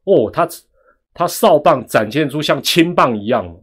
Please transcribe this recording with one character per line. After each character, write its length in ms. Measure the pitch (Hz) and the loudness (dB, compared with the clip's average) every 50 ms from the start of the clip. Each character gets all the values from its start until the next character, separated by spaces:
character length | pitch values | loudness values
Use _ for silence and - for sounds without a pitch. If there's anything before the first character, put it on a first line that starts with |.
| _ | _
哦， 240 | - 202 156 117 101 | 0 2 2 2 0
他， 160 | - 151 170 170 - - - _ _ _ _ _ _ _ _ _ _ | -2 -2 -4 -4 -6 -12 -20 _ _ _ _ _ _ _ _ _ _
他 140 | - 170 170 | -4 -4 -4
少 300 | - - - 214 170 147 | -2 0 2 4 4 4
棒 280 | - 180 156 131 113 | 4 2 2 2 -2
展 260 | - - 120 110 104 | -2 -2 -2 -2 0
现 180 | 110 147 160 139 | -2 -4 -4 -2
出 120 | 123 151 | -4 -4
像 200 | 151 - 160 139 | -2 -2 -2 -2
青 320 | 123 - - 175 170 170 175 | -2 0 2 2 2 2 2
棒 240 | 185 175 139 117 107 | 0 0 0 0 -4
一 100 | 101 107 | -4 -2
样， 300 | 123 117 95 87 85 92 | -2 -2 -4 -6 -12 -18